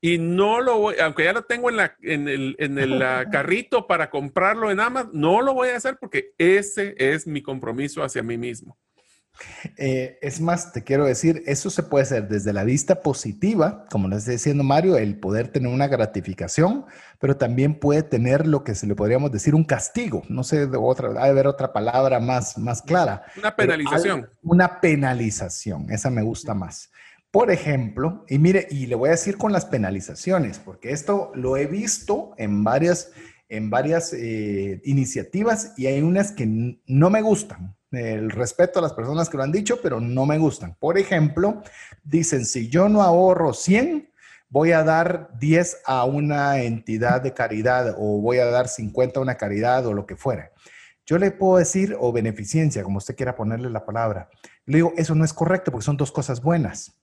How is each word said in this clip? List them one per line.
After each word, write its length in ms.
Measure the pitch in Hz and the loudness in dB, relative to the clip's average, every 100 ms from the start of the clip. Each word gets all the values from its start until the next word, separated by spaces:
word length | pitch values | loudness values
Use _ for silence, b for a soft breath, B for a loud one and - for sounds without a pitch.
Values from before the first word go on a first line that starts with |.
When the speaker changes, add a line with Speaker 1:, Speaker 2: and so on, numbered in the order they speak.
Speaker 1:
Y 180 | 170 170 | 0 0
no 420 | 165 180 202 226 | 0 2 2 2
lo 180 | 254 226 | 2 2
voy, 180 | 208 180 | 0 0
aunque 240 | 160 151 | 0 2
ya 80 | 160 | 0
lo 100 | 214 | 0
tengo 280 | - 240 240 | -4 -2 -2
en 60 | 226 | 0
la, 200 | 175 _ | -2 _
en 260 | - 151 143 | -6 -4 -2
el, 280 | 139 135 - | -4 -4 -4
en 200 | 151 139 | -4 -2
el, 240 | 135 131 | 0 0
Speaker 2:
<laughs> 0 | |
Speaker 1:
ah, 220 | 131 127 127 | 0 -2 -2
carrito 540 | 139 139 196 240 247 - | -2 0 -2 0 -2 0
para 220 | 170 151 | -2 0
comprarlo 600 | 147 139 170 185 220 220 | -4 -4 0 0 0 -2
en 80 | 196 | 0
Amazon, 320 | 226 254 240 | 0 -2 -6
no 300 | 160 156 202 | 0 2 4
lo 120 | 269 | 2
voy 160 | 262 254 | 0 -2
a 60 | 247 | -2
hacer 200 | 262 269 | -6 -8
porque 340 | 220 - - _ | -6 -6 -6 _
ese 560 | 170 196 202 - 101 - | 4 4 0 -6 -6 -2
es 280 | 131 156 160 | 0 0 -4
mi 160 | 147 | -8
compromiso 640 | - 131 117 117 143 160 | -6 -8 -6 -6 -6 -4
hacia 180 | 139 127 | -6 -6
mí 160 | 113 117 | -6 -6
mismo. 400 | 120 117 - - _ _ _ _ _ B B B B - | -6 -10 -16 -20 _ _ _ _ _ B B B B -6
Speaker 2:
Eh, 420 | 139 131 127 - | -2 -2 -4 -8
es 200 | 143 160 | -10 -4
más, 320 | 165 170 - | -2 -2 -4
te 120 | 120 | -12
quiero 220 | 107 139 143 | 0 2 2
decir, 360 | 127 165 160 - | 2 0 0 -2
eso 240 | 143 202 | -4 -4
se 120 | - | -4
puede 200 | 156 143 | 0 2
hacer 260 | 120 127 104 | 2 -2 -2
desde 240 | 107 98 | -2 -2
la 120 | 101 | 0
vista 380 | 104 139 - 185 | 0 0 2 0
positiva, 840 | 165 131 113 101 190 220 151 - - | 0 -4 -6 -2 -2 2 0 0 -6
como 160 | 107 95 | -4 -2
le 100 | 101 | -4
está 140 | 107 | -4
diciendo 320 | 120 151 143 | -2 0 0
Mario, 360 | 135 143 185 151 | 2 4 4 2
el 200 | 110 101 | 2 -4
poder 300 | 92 107 120 | -2 -2 -2
tener 240 | 143 127 | -2 -2
una 160 | 127 139 | 0 0
gratificación, 960 | 127 107 101 90 95 - - 170 269 - B B B | 0 0 -2 -8 -8 -4 2 2 2 -6 B B B
pero 180 | 139 139 | -2 0
también 440 | 123 120 139 151 | 0 2 0 2
puede 220 | 143 147 | 2 2
tener 440 | 156 123 123 139 160 | 2 0 2 2 4
lo 160 | 147 | 2
que 120 | 135 | 0
se 120 | 104 104 | -6 -4
le 80 | |
podríamos 380 | 101 104 123 143 | 0 2 2 0
decir 220 | 107 - | 0 2
un 100 | 151 | 4
castigo. 580 | 156 123 - - 240 110 - | 4 0 -2 -6 -6 -6 -6
No 160 | 127 | -6
sé, 220 | 131 151 139 | -2 0 0
de 100 | 131 | 0
otra, 320 | 120 127 120 | 0 0 -2
ha 160 | 113 | 2
de 60 | 135 | 4
haber 160 | 139 139 | 4 4
otra 260 | 139 131 | 0 -2
palabra 480 | 104 107 123 135 127 | -2 0 2 2 2
más, 380 | 120 123 110 - | 0 -2 -4 -6
más 240 | 113 117 | -6 -6
clara. 420 | - 175 147 101 B B | 0 0 2 -2 B B
Speaker 1:
Una 200 | 214 214 | -4 0
Speaker 2:
Pero 160 | 196 | 0
Speaker 1:
penalización. 480 | 160 143 143 185 165 | 2 0 0 0 -2
Speaker 2:
al-, 100 | 117 _ | -8 _
una 380 | 165 175 180 175 | 2 4 4 2
penalización, 1120 | 175 151 139 127 113 101 92 - 110 80 - | 2 2 2 0 -2 -4 -8 -10 -8 -8 -6
esa 200 | 110 139 | -4 -2
me 120 | 123 | -2
gusta 320 | 110 113 - | -2 -4 -6
más. 380 | 101 87 - - B B B _ | -8 -8 -14 -20 B B B _
Por 200 | 196 247 | 2 4
ejemplo, 760 | 180 151 139 117 110 147 175 - | 2 0 -2 -2 -4 -4 -4 -2
y 100 | 135 | 4
mire, 300 | 160 190 - | 4 4 0
y 160 | 143 123 | -6 -4
le 80 | |
voy 140 | 120 135 | 0 2
a 40 | |
decir 260 | 165 202 202 | 2 0 -2
con 140 | 220 | 0
las 120 | 196 | 0
penalizaciones, 960 | - 131 95 98 - - - 185 120 - | 0 -2 -2 -4 -8 -10 -2 0 -2 -6
porque 340 | - 92 113 | -18 -14 -8
esto 400 | 147 - 202 175 | -8 -2 -4 -4
lo 220 | 131 127 131 | -6 -2 -2
he 100 | 143 | -2
visto 680 | 190 226 - - 220 - - | -4 -4 -6 -4 -6 -6 -8
en 260 | 107 104 | -4 0
varias, 500 | 107 131 165 175 - B B B _ | 2 2 2 0 -4 B B B _
en 220 | 110 107 | -8 -2
varias, 420 | 117 147 165 170 | -2 0 -2 -2
eh, 720 | 131 117 110 107 98 98 95 | -8 -6 -6 -4 -4 -4 -6
iniciativas 880 | 139 139 131 - - 180 226 214 - - | -2 0 0 -4 -6 -2 0 -2 -4 -4
y 80 | 131 | -2
hay 160 | 139 | 0
unas 300 | 160 185 202 | 2 2 0
que 100 | 208 | -2
n-, 360 | 117 110 120 123 - | -2 -2 -4 -6 0
no 220 | 131 170 | 4 6
me 140 | 214 | 4
gustan. 520 | 214 208 - - 95 - _ | 2 0 0 -14 -16 -18 _
El 400 | 127 117 110 110 | -8 -4 -4 -4
respeto 480 | 101 120 - 180 180 | -4 -4 0 2 4
a 40 | |
las 120 | 160 | 2
personas 340 | - 117 156 165 | 0 -4 -2 -2
que 80 | 143 | -2
lo 60 | |
han 100 | 135 | 0
dicho, 280 | 180 208 240 | 0 0 0
pero 180 | - 113 | 0 -2
no 240 | 117 127 | -2 2
me 140 | 135 156 | 2 4
gustan. 380 | 156 - 87 - | 2 0 -14 -6
Por 160 | 147 180 | 0 0
ejemplo, 640 | 196 180 151 - 196 214 B B B B | 2 4 2 4 0 0 B B B B
dicen, 440 | 147 170 160 139 113 | 0 0 2 -2 -2
"Si 240 | 131 117 | -4 0
yo 180 | 156 202 | 2 4
no 140 | 214 | 6
ahorro 500 | 190 170 185 180 160 | 6 6 6 4 2
cien, 580 | - - 202 285 311 - b b b b | 0 2 2 2 -2 -8 b b b b
voy 240 | 135 160 | 2 4
a 100 | 165 | 4
dar 460 | 156 160 170 175 156 117 | 4 4 2 -2 -8 -4
diez 380 | 147 160 175 - | 2 4 2 -4
a 220 | - 131 123 | -2 0 2
una 560 | 143 147 147 139 139 | 0 0 0 2 0
entidad 580 | 120 113 - 110 120 127 | 0 -4 -4 -2 2 2
de 140 | 135 | 0
caridad 600 | - 117 104 117 127 123 - | -2 -4 0 2 2 0 -2
o 240 | 107 104 | -2 0
voy 160 | 110 127 | 2 2
a 80 | 120 | 4
dar 220 | 120 123 | 2 0
cincuenta 520 | - 107 127 127 135 | -4 -6 0 0 0
a 20 | |
una 120 | 131 | -4
caridad 520 | 120 104 101 117 127 123 | -4 -4 0 2 2 0
o 60 | |
lo 140 | 104 98 | -4 -6
que 100 | 90 | -6
fuera". 360 | 139 104 71 B B B B B | -6 -6 -8 B B B B B
Yo 140 | - 170 | -2 2
le 140 | 196 | 2
puedo 260 | 196 190 185 | 2 4 6
decir, 360 | 170 190 196 - | 4 2 0 0
o 120 | 123 | 0
beneficencia, 720 | 117 113 107 101 160 156 120 | 0 -2 -4 -2 0 2 0
como 140 | 95 98 | -4 -4
usted 180 | - | -6
quiera 220 | - 127 123 | -6 -6 -4
ponerle 320 | 110 117 123 | -4 -4 -4
la 160 | 113 | -6
palabra, 460 | - 110 117 95 90 B B B | -6 -2 -2 -4 -10 B B B
le 120 | - 151 | 0 2
digo, 180 | 170 170 | 2 0
"Eso 180 | 156 | 0
no 80 | 156 | 2
es 120 | 156 | 2
correcto 360 | - 165 185 165 | 0 0 0 0
porque 140 | 123 | -4
son 140 | 107 143 | -2 -2
dos 140 | 147 | -2
cosas 280 | - 135 120 | -2 -4 -2
buenas 540 | 139 170 110 - - _ | 0 0 0 -6 -18 _